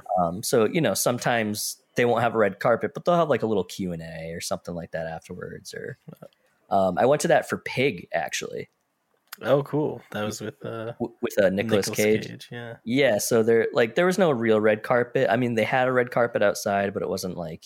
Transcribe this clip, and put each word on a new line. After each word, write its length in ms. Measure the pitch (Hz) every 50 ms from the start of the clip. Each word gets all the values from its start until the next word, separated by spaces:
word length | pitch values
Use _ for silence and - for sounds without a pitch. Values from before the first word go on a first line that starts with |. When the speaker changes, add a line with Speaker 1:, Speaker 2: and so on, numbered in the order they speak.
| - - - 92
Speaker 1:
Um, 220 | 90 85 87 98 120
so, 220 | - - 120 107
you 140 | 104 - 165
know, 140 | 151 113 95
sometimes 840 | - - 139 123 120 - 143 123 117 110 107 104 107 - - - _ _ _ -
they 80 | - 123
won't 180 | 120 117 113 120
have 120 | 117 107
a 40 | 113
red 220 | 107 101 95 -
carpet, 320 | - 131 117 - - 104 -
but 100 | - -
they'll 120 | - 175
have, 120 | 170 165 151
like, 120 | 135 110 -
a 40 |
little 180 | 110 110 98 90
Q 280 | - - - 98 90 85
and 100 | 82 80
A 280 | 82 82 82 80 82 82
or 80 | 87
something 340 | - - 95 92 - - 87
like 180 | 85 82 - -
that 140 | 80 80
afterwards. 680 | 82 80 80 - - 90 87 - - - - - - -
Or, 240 | - - - - _ _ - - - - - _ _ _ _ _ _ _ -
um, 260 | 98 98 95 92 90
I 100 | - 120
went 160 | 123 147 151 -
to 60 | 170
that 200 | 160 127 - -
for 100 | - 92
Pig, 500 | - - - - 127 147 104 87 - - -
actually. 560 | 82 76 60 - - - - - - - _ _ _ _ _ _ _ _ _ _ _ _ - - - -
Speaker 2:
Oh, 220 | 110 131 147 139
cool. 360 | - - 147 151 131 123 120 - - -
That 100 | 104 104
was 180 | 107 104 -
with, 240 | 107 107 - _ -
uh, 280 | 117 117 113 110 117 113
Speaker 1:
W-, 200 | - 117 113 - -
with, 160 | - 113 - - 101
uh, 60 | 92
Nicolas 400 | 92 98 104 113 110 101 92 -
Speaker 2:
Nicolas 80 | 110
Speaker 1:
Cage. 320 | - 107 107 110 107 - -
Speaker 2:
Cage, 200 | 113 123 - - 120
yeah. 240 | 120 120 117 113 - -
Speaker 1:
Yeah, 340 | 110 120 135 143 127 107 104
so 240 | - - 127 113 110
there, 240 | 113 117 113 107 - -
like, 240 | 131 120 113 117
there 100 | - 175
was 100 | 185 185
no 140 | 214 190 165
real 300 | 143 113 117 113 110 107
red 240 | 107 110 107 107 -
carpet. 420 | - 127 120 120 - - 135 131 -
I 80 | 107
mean, 180 | 120 127 120 117
they 80 | 110 110
had 240 | 107 - 131 127 127
a 40 | 127
red 200 | 127 123 120 -
carpet 280 | 131 120 117 - 113
outside, 540 | 104 101 85 - - 107 101 101 101 98 98
but 80 | 104 82
it 60 | 76
wasn't, 280 | 90 95 - 92 85
like, 280 | 87 85 80 82 82 -